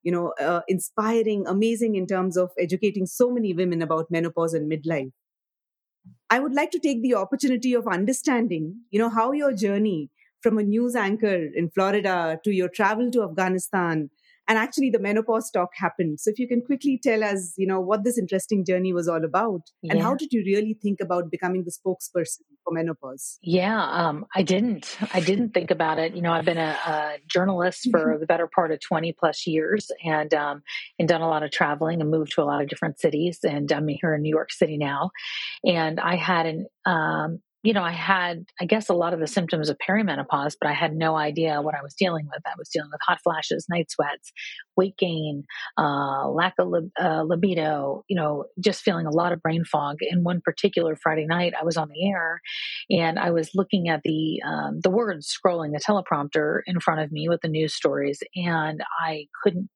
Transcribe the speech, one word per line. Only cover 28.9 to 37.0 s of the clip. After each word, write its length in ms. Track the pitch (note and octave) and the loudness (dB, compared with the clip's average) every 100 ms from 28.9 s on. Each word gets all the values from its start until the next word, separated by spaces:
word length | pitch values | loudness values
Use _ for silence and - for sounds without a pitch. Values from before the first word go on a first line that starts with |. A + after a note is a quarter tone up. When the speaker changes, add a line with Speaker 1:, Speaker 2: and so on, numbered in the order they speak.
| D#3+ E3 - | -2 -2 0
Speaker 2:
plus 280 | D#3+ D#3 - | -2 0 -2
years 460 | D#3+ D#3+ G#3 - - | 0 0 -2 -4 -8
and, 300 | E3+ D#3 D3+ | -2 -2 2
um, 300 | D#3 D3 D3 - - - - | 0 0 -6 -10 -14 -14 -2
and 100 | E3 | 2
done 140 | E3 | 2
a 80 | E3 | 2
lot 140 | D#3 | 0
of 80 | D3 | -2
traveling 500 | - D3+ D3 D#3+ E3+ | 0 0 2 0 0
and 80 | D3+ | 0
moved 220 | D#3+ D3+ | 0 0
to 80 | - | 0
a 40 | C#3+ | 2
lot 160 | D3 | 0
of 40 | C#3 | -2
different 320 | - E3 C#3+ | -2 -4 0
cities. 400 | E3 D3 F3 E3 | 0 2 -2 0
And 280 | F3 D3 C#3+ | -2 -2 0
I'm 160 | D3 D3+ | 0 0
here 280 | C#3+ E3 D#3 | 0 0 0
in 80 | |
New 120 | D3+ D#3 | 2 0
York 160 | - | -2
City 260 | - D#3+ D3+ | 0 0 2
now. 320 | C#3+ C#3 F3+ - - - - - | -2 0 -2 -4 -10 -10 -10 -2
And 360 | - E3+ D#3+ E3 | 2 2 0 0
I 160 | E3+ F3 | 0 0
had 320 | E3 F3 D#3+ | 2 2 2
an, 180 | D#3+ G3 _ F#3+ | -2 -8 _ 0
um, 520 | E3 | 0